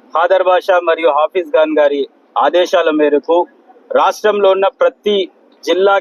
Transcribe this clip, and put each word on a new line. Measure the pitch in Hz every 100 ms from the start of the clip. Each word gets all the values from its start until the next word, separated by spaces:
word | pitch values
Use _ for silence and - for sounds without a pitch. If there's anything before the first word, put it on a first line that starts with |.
| _
ఖాదర్ | 156 175 185 185
బాషా | 180 180 180 175
మరియు | 160 165 143
హాఫీజ్ | 156 185 165
ఖాన్ | 160 156 151
గారి | 147 143 135 _ _ -
ఆదేశాల | 139 175 175 180 165 151
మేరకు | 147 143 - 170 165 _ _ - _ 131
రాష్ట్రంలో | 170 - 214 208 190 190
ఉన్న | 196 -
ప్రతి | 175 - 208 202 185 _ _ _
జిల్లా | - 175 196 196